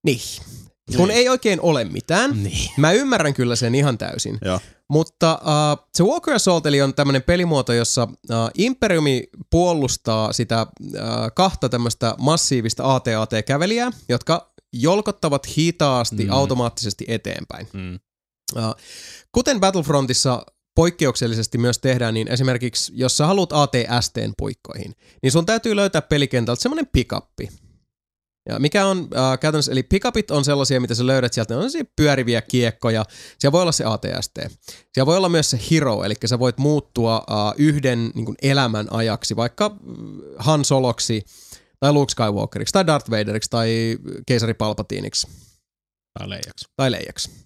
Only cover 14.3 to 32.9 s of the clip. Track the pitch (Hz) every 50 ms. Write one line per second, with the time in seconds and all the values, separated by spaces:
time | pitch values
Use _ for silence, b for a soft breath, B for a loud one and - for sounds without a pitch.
14.3 | 165 170 - _ _ - _ _ - 120 120 160 185 208 202 220 196 _ - 156
15.3 | 143 135 - - - 151 160 170 170 - 156 143 131 123 113 - 110 104 104 98
16.3 | 123 135 139 - 135 123 120 117 - - 117 104 98 - 113 - 113 107 - 101
17.3 | 87 - - _ - - 98 - - 98 92 90 90 92 _ _ _ _ _ _
18.3 | _ _ _ - - 120 113 110 110 B B B B B B B B B B B
19.3 | - 233 240 302 277 202 190 190 190 180 147 143 151 143 135 123 127 - - 139
20.3 | 123 113 - - _ _ _ _ _ - 165 175 175 - 160 135 117 - 123 117
21.3 | 113 113 110 - - 117 117 123 117 - - 135 127 123 120 113 113 110 110 -
22.3 | 123 120 131 131 127 120 123 120 - - - - - 120 127 127 - - 147 160
23.3 | 196 202 180 170 - 151 147 139 - 123 117 - 120 120 104 - _ 117 110 107
24.3 | 104 - 101 104 - _ _ - - 120 - - - b b b b b - 135
25.3 | 127 165 165 196 220 226 - 233 214 202 202 190 - 160 - _ 156 147 139 131
26.3 | - 123 117 110 123 - - 247 302 330 294 - - 131 117 - 107 98 - _
27.3 | _ - - - - - _ - _ _ _ _ _ _ _ _ _ _ _ _
28.3 | _ _ _ - 110 110 135 151 - 208 196 196 190 185 151 - - 120 131 131
29.3 | 131 123 - 156 151 151 143 - 131 131 131 _ 190 196 - 247 233 226 208 -
30.3 | - 147 135 139 143 143 135 123 139 127 123 - 120 110 123 127 135 135 123 117
31.3 | - 123 110 - 117 131 190 269 294 330 254 - _ - 151 147 139 131 123 120
32.3 | 117 113 - - - 123 120 113 - _ - 117